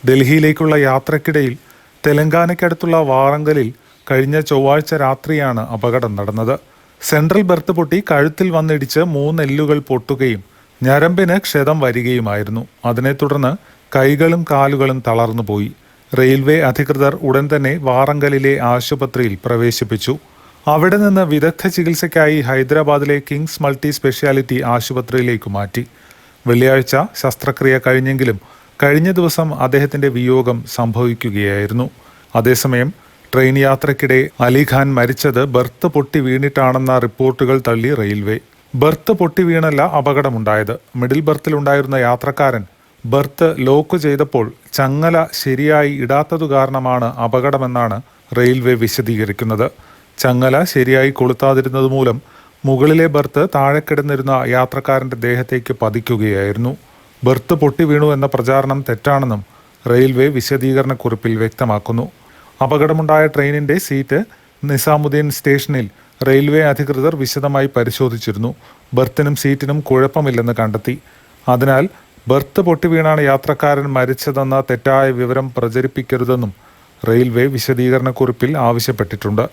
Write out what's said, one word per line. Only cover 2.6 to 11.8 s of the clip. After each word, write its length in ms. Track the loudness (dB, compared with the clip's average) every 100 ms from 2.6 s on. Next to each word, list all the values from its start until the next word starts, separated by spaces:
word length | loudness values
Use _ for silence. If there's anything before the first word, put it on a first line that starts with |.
| -2 -2 0 0 2
വാറങ്കലിൽ 580 | 2 2 2 0 0 0 -6 _ _ -2
കഴിഞ്ഞ 280 | 0 2 -2
ചൊവ്വാഴ്ച 540 | 0 0 2 2 0
രാത്രിയാണ് 680 | -2 -2 -2 -4 -2 -2 -4 -6 -4
അപകടം 360 | -2 0 -2 -4
നടന്നത്. 440 | -6 -4 -4 -4 _ _ _ _
സെൻട്രൽ 400 | -2 0 2 2
ബർത്ത് 300 | 2 0 0
പൊട്ടി 260 | -2 0 -2 0
കഴുത്തിൽ 380 | 0 0 0 -2 0
വന്നിടിച്ച് 440 | 0 -2 0 0
മൂന്നെല്ലുകൾ 760 | 0 0 -2 -2 -2 0 0 0
പൊട്ടുകയും 600 | 0 -4 -2 -2 0 -2 -8 _ _ _
ഞരമ്പിന് 560 | 2 4 4 2 2 0
ക്ഷതം 400 | 0 0 0
വരികയുമായിരുന്നു. 880 | 0